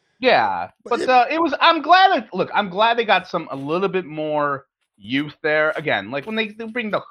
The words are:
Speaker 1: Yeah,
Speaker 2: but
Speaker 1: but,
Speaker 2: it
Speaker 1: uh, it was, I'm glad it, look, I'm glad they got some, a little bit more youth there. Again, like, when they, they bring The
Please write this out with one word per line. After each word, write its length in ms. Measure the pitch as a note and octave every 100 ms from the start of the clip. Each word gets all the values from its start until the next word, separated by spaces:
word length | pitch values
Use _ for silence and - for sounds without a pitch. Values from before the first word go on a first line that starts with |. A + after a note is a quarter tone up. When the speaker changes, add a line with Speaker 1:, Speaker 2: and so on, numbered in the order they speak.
| _ -
Speaker 1:
Yeah, 500 | B3+ D#3 G#2 F2+ F2+ _
Speaker 2:
but 60 | -
Speaker 1:
but, 100 | -
Speaker 2:
it 100 | -
Speaker 1:
uh, 160 | B3+ A#3+
it 100 | D#4
was, 140 | E4 C4+
I'm 200 | D4+ E4
glad 420 | D4 F#4 F#4+ D#4+
it, 100 | G#3+
look, 160 | F#3 D3+
I'm 160 | F#3 G#3
glad 280 | F#3 A3+ A#3+
they 80 | A3
got 200 | F#3 F3+
some, 220 | F3 D#3+
a 40 | C#3
little 320 | C#3 E3+ F#3+
bit 180 | F#3 D3+
more 600 | D#3 D#3 D3+ C#3+ C3+ _ _ _ _
youth 400 | G2+ C3+ D3+ -
there. 300 | D#3 D3+ D#3 E3
Again, 340 | D3 A2 G2
like, 140 | C#3+ G#3+
when 100 | A3
they, 140 | A3
they 160 | G#3+ A3+
bring 260 | A#3 G#3+
The 100 | F3 -